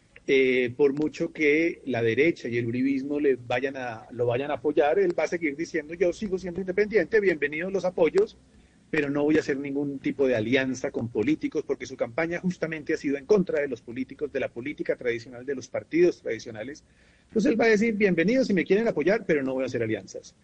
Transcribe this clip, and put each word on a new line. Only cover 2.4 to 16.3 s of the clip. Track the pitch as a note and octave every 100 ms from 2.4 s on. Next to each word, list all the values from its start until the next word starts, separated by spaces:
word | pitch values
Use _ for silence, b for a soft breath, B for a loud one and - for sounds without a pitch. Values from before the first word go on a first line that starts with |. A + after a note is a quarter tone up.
| B2+
y | A#2+
el | A#2
uribismo | B2 C3+ C3+ C#3+ D3
le | C#3+ A#2+
vayan | A#2+ B2 C3+ C3+
a, | B2 A2 -
lo | A#2 A#2+
vayan | A#2+ C#3+
a |
apoyar, | C#3 D3+ D#3 D3 F3+
él | F3+ E3+
va |
a | D#3
seguir | F3 D#3+ C#3+
diciendo: | E3 D#3+ D3+
"Yo | E3+ F3+
sigo | E3 G#3+ F#3
siendo | F3+ F3
independiente, | F#3 F#3 G#3 G#3+ D#3+ A3
bienvenidos | G3 D#3 C#3+ D3+ F#3+
los | F#3+
apoyos, | F3+ F#3 D#3 E3+ A3+ - _ b b b -
pero | D#3 C#3+
no | D3
voy | D3 D#3
a |
hacer | D3+ C#3
ningún | C#3+ C#3 C#3+ C3+
tipo | D3 C3 C3
de | A2+
alianza | A2 C3 C3 B2 C#3
con | C3+ A#2
políticos", | A2+ A2+ D#3 C#3 D#3 -
porque | C3+ B2
su | B2+
campaña | A#2+ A#2 E3 E3+
justamente | F#3 - D#3+ D#3+ -
ha | D#3
sido | C#3+ C#3
en | C3
contra | G#3+ E3 D#3
de | C#3+
los | A#2
políticos, | - A#2+ C3 C3+ C#3+
de | C3
la | A2+
política | A#2+ C3+ D3 E3
tradicional, | - B2 A#2 B2 A#2+
de | B2+ C3
los | A2+
partidos | G#2+ G#2 D#3+ F3 -
tradicionales. | B2+